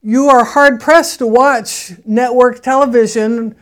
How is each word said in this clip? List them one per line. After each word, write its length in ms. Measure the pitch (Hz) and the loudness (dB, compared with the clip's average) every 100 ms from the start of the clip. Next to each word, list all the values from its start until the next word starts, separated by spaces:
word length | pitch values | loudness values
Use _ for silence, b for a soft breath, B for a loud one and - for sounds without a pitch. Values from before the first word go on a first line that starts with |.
You 280 | 214 247 277 | -2 0 2
are 160 | 262 233 | 2 2
hard-pressed 720 | 294 285 233 - 330 320 - | 2 2 0 2 2 0 -6
to 80 | 233 | 0
watch 640 | 226 277 254 196 - - 175 - | 2 2 -2 -6 -14 -16 -18 -6
network 560 | 220 247 247 247 240 | -4 -2 2 0 0
television 920 | - 262 277 240 220 226 220 233 226 b | -4 -2 0 0 0 -2 -4 -4 -8 b